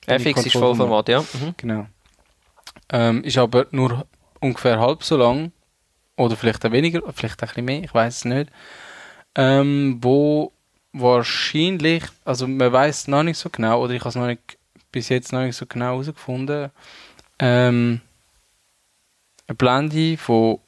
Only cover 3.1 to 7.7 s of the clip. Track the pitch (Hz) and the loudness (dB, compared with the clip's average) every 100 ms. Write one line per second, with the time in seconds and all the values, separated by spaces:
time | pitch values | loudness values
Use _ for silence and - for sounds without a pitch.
3.1 | 113 143 127 120 - - 135 127 123 - | 0 0 0 2 2 0 0 -2 -2 -8
4.1 | _ _ _ 135 123 127 110 120 160 - | _ _ _ -4 0 0 2 2 0 0
5.1 | 151 120 135 165 - _ _ _ _ _ | 2 4 2 -4 -12 _ _ _ _ _
6.1 | - 120 113 117 107 113 120 165 170 165 | -2 -2 0 -2 0 0 0 0 -2 -6
7.1 | - 113 - 113 - 123 | -8 -10 -8 -10 -6 -6